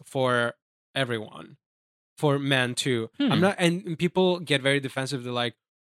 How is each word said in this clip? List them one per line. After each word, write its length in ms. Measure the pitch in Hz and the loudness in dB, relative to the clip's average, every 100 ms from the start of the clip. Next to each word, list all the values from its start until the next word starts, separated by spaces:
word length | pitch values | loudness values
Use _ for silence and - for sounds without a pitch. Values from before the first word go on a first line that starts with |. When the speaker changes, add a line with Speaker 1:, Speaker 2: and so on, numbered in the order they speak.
Speaker 1:
for 500 | - 135 127 120 117 - _ _ _ | -6 -2 2 2 0 -4 _ _ _
everyone, 640 | 139 127 113 - 78 - - _ _ _ _ _ - | -4 -4 -4 -8 -16 -20 -20 _ _ _ _ _ -2
for 200 | 156 143 | 0 2
men 360 | 139 131 123 123 | 2 2 0 -2
too. 340 | 143 117 110 - | -2 -2 -2 -2
I'm 120 | 277 | 0
Speaker 2:
Hmm. 60 | 151 | 4
Speaker 1:
not, 140 | 190 196 | 2 2
and, 260 | 175 175 196 | 0 0 -4
and 140 | 160 | -2
people 400 | 175 185 185 180 | 0 2 2 0
get 220 | 147 139 | 0 0
very 180 | 135 139 | 2 0
defensive. 440 | 135 135 131 135 | -2 -4 -4 -6
They're 100 | 123 | -6
like, 220 | 120 120 - _ _ | -4 -4 -6 _ _